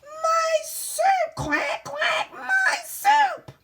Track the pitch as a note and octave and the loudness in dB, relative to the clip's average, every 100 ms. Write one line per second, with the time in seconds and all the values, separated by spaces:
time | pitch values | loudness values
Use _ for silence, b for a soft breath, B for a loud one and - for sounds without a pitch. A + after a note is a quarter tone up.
0 | D5 D#5 D#5+ E5 D#5+ D#5 D#5+ - - - | -16 -4 0 2 2 0 -2 -10 -8 0
1 | F5+ G5 D#5+ - D#4 D4 C#4+ - - C#5+ | 2 4 0 -4 -2 -2 -2 -4 -8 -4
2 | D#5 D#5 - - - F#5+ G5 - - - | -2 -2 -4 -10 -2 2 2 0 -6 -2
3 | G5 A5 G5+ D#5 - - | 4 4 4 0 -12 -20